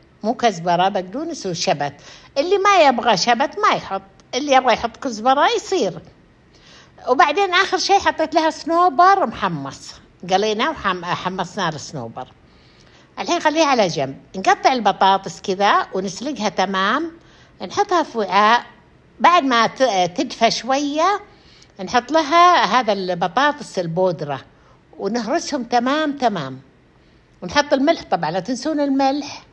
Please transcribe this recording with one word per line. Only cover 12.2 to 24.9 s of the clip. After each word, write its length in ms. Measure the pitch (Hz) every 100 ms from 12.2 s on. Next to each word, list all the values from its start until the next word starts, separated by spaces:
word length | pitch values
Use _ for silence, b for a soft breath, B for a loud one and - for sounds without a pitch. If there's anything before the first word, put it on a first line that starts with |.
| 127 _ b b b b b b b -
الحين 220 | 196 339
خليها 260 | 311 311 294
على 200 | 247 185
جنب. 300 | 151 135 135 - 190
نقطع 360 | 330 392 349
البطاطس 680 | 254 208 185 190 190 190 -
كذا 460 | - 190 202 359 -
ونسلقها 540 | 190 196 - 269 214 208
تمام، 640 | - 190 190 196 269 330 - b b b -
نحطها 400 | 190 - 415 349
في 160 | - 233
وعاء. 460 | 196 196 214 240 - - _ _ _ -
بعد 240 | 277 349
ما 220 | 269 233 220
ت-، 460 | - 254 190 175 -
تدفى 340 | 240 - 226
شوية 720 | - 233 269 285 302 359 403 - b b b b -
نحط 280 | 190 240 240
لها 520 | 320 277 339 359 320
هذا 280 | 190 247 226
البطاطس 840 | 196 180 175 185 254 285 285 - 190
البودرة 640 | 170 170 185 147 143 135 - b b b _